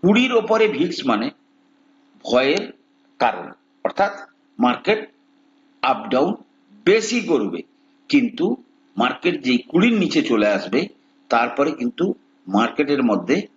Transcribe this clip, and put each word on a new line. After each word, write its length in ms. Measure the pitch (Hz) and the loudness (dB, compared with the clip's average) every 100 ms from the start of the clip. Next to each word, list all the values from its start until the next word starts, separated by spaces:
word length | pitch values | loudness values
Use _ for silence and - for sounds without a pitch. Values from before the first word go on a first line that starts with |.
কুড়ির 320 | 180 220 254 | 4 4 4
ওপরে 340 | 240 202 220 220 | 2 2 2 2
ভিক্স 380 | 131 170 - 135 | 2 -2 -2 -2
মানে 240 | 107 110 - _ _ _ _ _ _ _ _ | -2 -2 -8 _ _ _ _ _ _ _ _
ভয়ের 500 | - 123 135 151 - - _ _ _ _ | -2 0 2 -2 -4 -16 _ _ _ _
কারণ, 320 | 123 90 87 - _ _ | -2 -2 -12 -18 _ _
অর্থাৎ 360 | - - 202 - - _ _ - | -8 -2 -2 -2 -18 _ _ -2
মার্কেট 500 | 123 123 - 214 - _ _ _ _ _ _ _ | 0 0 -2 -2 -4 _ _ _ _ _ _ _
আপ 260 | 131 120 - | -2 -2 0
ডাউন 260 | 127 165 220 - _ _ - - | 0 0 -2 -10 _ _ -4 2
বেশি 360 | 214 208 240 | 2 2 -4
করবে, 400 | 202 151 101 85 - _ _ _ _ | 0 -2 -2 -6 -12 _ _ _ _
কিন্তু 460 | 143 120 - 180 247 _ _ _ - | 0 2 -2 -2 -2 _ _ _ -4
মার্কেট 460 | 123 - 180 151 | -4 0 -2 -2
যেই 140 | 127 123 | 0 -2
কুড়ির 360 | - 165 220 | 0 2 2
নিচে 280 | 226 170 160 | 2 0 0
চলে 260 | - 113 104 | 0 2 2
আসবে, 400 | 98 - 113 196 _ _ _ _ | 0 -2 -4 -4 _ _ _ _
তারপরে 420 | 117 120 - 143 | 0 0 0 -2
কিন্তু 420 | - 120 - 180 - _ _ - | -2 -6 -2 -4 -4 _ _ -4
মার্কেটের 560 | 98 117 - 143 143 | 0 0 0 -2 0
মধ্যে 440 | 123 101 90 156 208 | 2 0 0 -2 -2